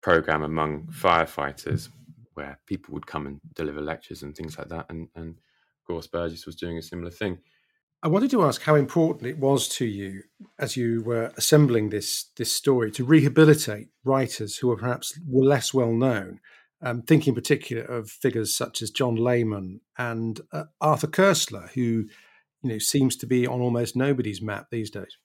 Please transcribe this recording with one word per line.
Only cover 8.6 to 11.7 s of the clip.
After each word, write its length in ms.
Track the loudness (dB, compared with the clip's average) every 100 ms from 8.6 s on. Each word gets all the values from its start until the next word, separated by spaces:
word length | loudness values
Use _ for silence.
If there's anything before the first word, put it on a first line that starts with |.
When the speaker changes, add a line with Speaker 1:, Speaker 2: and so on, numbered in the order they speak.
Speaker 2:
how 140 | 4
important 560 | 4 4 2 2 0 -6
it 80 | -2
was 300 | 2 2 0 -4
to 100 | -4
you 380 | -4 -8 -10 -18 _ -20 _
as 180 | -6 -2
you 260 | -2 -2
were 280 | -2 -2 -4 -4
assembling 520 | 6 8 8